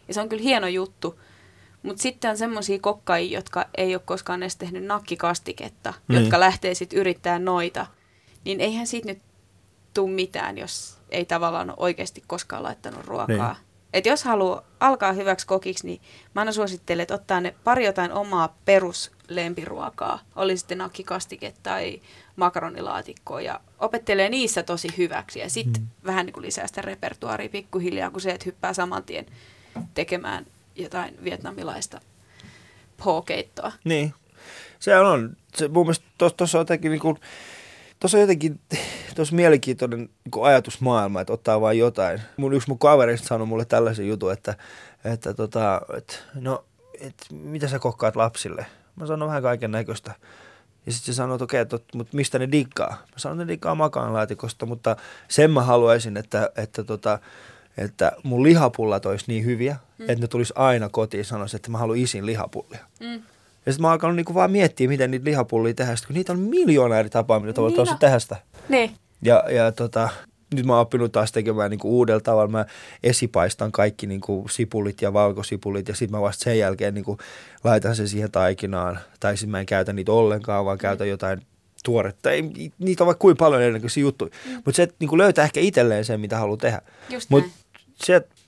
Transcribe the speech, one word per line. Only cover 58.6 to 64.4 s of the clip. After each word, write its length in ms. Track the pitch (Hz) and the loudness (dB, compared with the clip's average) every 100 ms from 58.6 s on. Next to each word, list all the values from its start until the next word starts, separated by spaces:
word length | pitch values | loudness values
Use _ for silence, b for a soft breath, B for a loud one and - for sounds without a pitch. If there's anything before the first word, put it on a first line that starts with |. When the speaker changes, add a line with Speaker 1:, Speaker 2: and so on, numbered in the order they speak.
| 131 - 110 98 98 | 6 2 0 0 0
Speaker 2:
olisi 200 | 104 - | -4 -4
niin 180 | 113 113 | -4 -2
hyviä, 300 | 117 127 143 _ - | -2 -2 -4 _ -14
Speaker 1:
Mm. 120 | 226 | -4
Speaker 2:
että 120 | 117 | -2
ne 60 | 117 | -2
tulisi 260 | 120 117 - | -2 -2 2
aina 340 | 131 120 104 | 4 4 0
kotiin 300 | - 110 101 | -2 -2 -4
ja 40 | 101 | -6
sanoisi, 300 | 110 101 107 | -8 -8 -10
että 160 | - | -8
mä 60 | 117 | -4
haluan 200 | 117 113 | -2 0
isin 280 | 127 101 104 | 0 -2 -4
lihapullia. 540 | 110 - - - 117 - _ | -4 -6 -10 -14 -18 -20 _
Speaker 1:
Mm. 220 | 233 233 b b b b - | -14 -14 b b b b -4
Speaker 2:
Ja 60 | |
sit 100 | 135 | 2
mä 60 | 165 | 2
oon 40 | |
alkanut 240 | 165 165 170 | 4 2 0
niinku 180 | 165 | 0
vaan 180 | 175 | 2